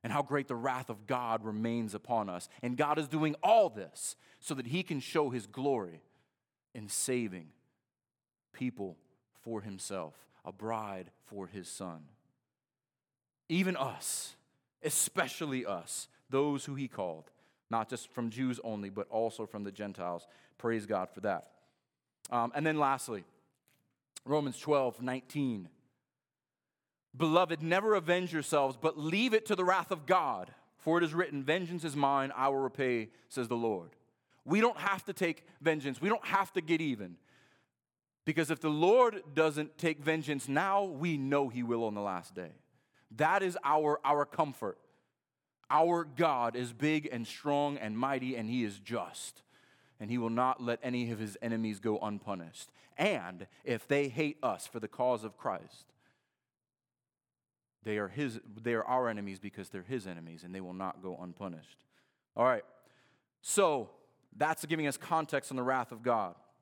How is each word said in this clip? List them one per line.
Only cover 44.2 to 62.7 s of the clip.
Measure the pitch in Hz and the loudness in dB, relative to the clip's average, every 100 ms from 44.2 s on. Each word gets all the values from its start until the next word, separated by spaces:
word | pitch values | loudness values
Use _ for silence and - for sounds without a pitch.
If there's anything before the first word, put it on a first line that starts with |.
comfort. | 143 - 151 127 104 - _ _ _ _ _ _ _ _ _ | 2 0 0 0 -6 -8 _ _ _ _ _ _ _ _ _
Our | 147 165 170 | 6 6 4
God | 156 131 165 131 120 | 0 2 4 4 2
is | 120 123 | 0 -6
big | 113 147 156 151 | 0 2 2 0
and | 123 110 | -6 -6
strong | - 151 143 143 143 | -4 0 2 2 -2
and | 107 107 | -4 0
mighty, | 131 135 127 120 | 0 0 -2 -4
and | 110 | -2
He | 123 | 0
is | 107 101 | -2 -4
just. | 101 117 87 - - - _ _ _ _ _ _ | -6 -4 -4 -10 -14 -14 _ _ _ _ _ _
And | 107 | -4
He | 120 | 0
will | 113 | 0
not | 117 127 127 | 2 2 2
let | 120 117 | -2 -2
any | 131 123 117 | -2 -2 -2
of | 107 | -4
His | 107 95 | -6 -6
enemies | 113 113 110 101 | -4 -2 -2 -2
go | 113 107 | -2 0
unpunished. | 107 101 - 98 82 - - _ - - | -2 -6 -6 -8 -8 -16 -20 _ -16 -2
And | 190 151 87 90 98 - | 0 0 -6 -12 -16 -12
if | - 117 - | -4 -4 2
they | 143 139 | 2 2
hate | 120 151 - | 0 -2 0
us | 127 92 - | -2 -2 -6
for | 120 | -8
the | 107 | -8
cause | - 127 117 | 0 0 0
of | 107 - | -4 -6
Christ, | 120 92 80 - - _ _ _ _ _ _ _ _ _ _ _ _ _ _ _ _ _ _ _ | -6 -6 -10 -20 -20 _ _ _ _ _ _ _ _ _ _ _ _ _ _ _ _ _ _ _
they | 110 107 | -4 -2
are | 98 | -2
His, | - 139 113 - 104 | -2 -4 -4 -14 -6
they | 117 | 0
are | 113 | 0
our | - 127 120 | 2 2 2
enemies | 107 101 95 | -2 -6 -8
because | 101 - 92 | -10 -10 -10
they're | 98 | -10
His | 90 131 95 | -6 -6 -6
enemies, | 85 82 82 | -12 -14 -16
and | 90 | -12
they | 95 | -10
will | 92 | -10
not | 92 95 - | -6 -8 -8
go | 92 65 | -10 -10
unpunished. | 90 85 98 80 78 - _ _ _ _ _ - | -12 -10 -10 -10 -18 -20 _ _ _ _ _ 2
All | |
right. | 123 117 - | 4 2 -4